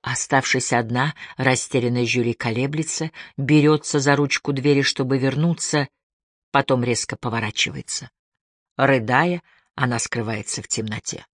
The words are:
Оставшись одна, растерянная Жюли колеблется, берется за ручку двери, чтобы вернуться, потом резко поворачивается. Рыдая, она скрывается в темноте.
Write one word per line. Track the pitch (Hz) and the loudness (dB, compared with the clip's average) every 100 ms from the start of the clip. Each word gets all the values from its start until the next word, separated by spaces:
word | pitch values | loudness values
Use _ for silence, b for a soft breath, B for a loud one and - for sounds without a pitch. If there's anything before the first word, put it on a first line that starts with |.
Оставшись | 127 127 - 135 - 127 - | -6 -6 0 0 2 -2 0
одна, | 123 113 123 143 - B - | 0 0 -2 -2 -4 B -2
растерянная | 131 127 - 135 120 123 | 0 0 0 0 0 0
Жюли | 117 123 117 | 0 0 0
колеблется, | 117 120 113 139 156 151 - 160 B B - | -2 -4 -2 -2 -2 -4 -6 -8 B B -6
берется | 135 151 147 151 - 147 | 4 6 6 4 2 0
за | 139 | 2
ручку | 143 143 - - | 4 2 0 -2
двери, | 135 139 139 | 0 2 4
чтобы | 135 - 131 135 | 2 -2 0 0
вернуться, | 135 131 165 160 - 151 139 _ _ _ _ _ _ | 0 2 0 0 -2 -2 -2 _ _ _ _ _ _
потом | 139 - 131 | 0 2 0
резко | 120 113 - | 2 0 -2
поворачивается. | 110 120 113 107 - - 139 - - 127 _ _ _ _ _ _ - | -6 -4 -4 -4 -2 -4 -4 -8 -10 -10 _ _ _ _ _ _ 0
Рыдая, | 135 135 110 127 175 175 b b b | 2 2 2 2 2 -2 b b b
она | - 127 120 | -4 -2 -2
скрывается | - 120 110 107 - - | -4 -4 -4 -6 -8 -10
в | - | -6
темноте. | - 110 104 - 80 - | -6 -4 -8 -10 -14 -16